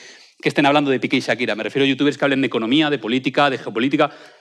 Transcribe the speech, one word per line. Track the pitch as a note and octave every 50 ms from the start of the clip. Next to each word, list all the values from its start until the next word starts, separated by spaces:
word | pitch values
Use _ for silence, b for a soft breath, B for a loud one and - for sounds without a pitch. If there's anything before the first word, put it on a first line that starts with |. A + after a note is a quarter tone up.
| B B B B B B B B
que | - D3
estén | B2+ F3 C#3+
hablando | C#3 C#3+ D3+ D3 C#3
de | C3 B2
Piqué | - B2+ C3+
y | C3
Shakira, | B2+ - A#2+ A2 B2 A2 G#2
me | G#2 A2
refiero | G#2 - C#3 C#3
a | C#3
youtubers | C3+ B2+ C#3+ D3 C3
que | C3 D3+
hablen | C#3+ C3+ C3
de | C3+
economía, | A#2 - A#2+ A2+ A2+ C3 D#3 D#3 D3
de | D3 A#2+
política, | A2 G#2+ B2 C3 C3 C#3 B2+ D3 C#3+ C#3+
de | C3 A2+
geopolítica, | - B2+ G2+ A2+ B2 C#3 D3+ C#3+ D3+ C#3+ B B B B B B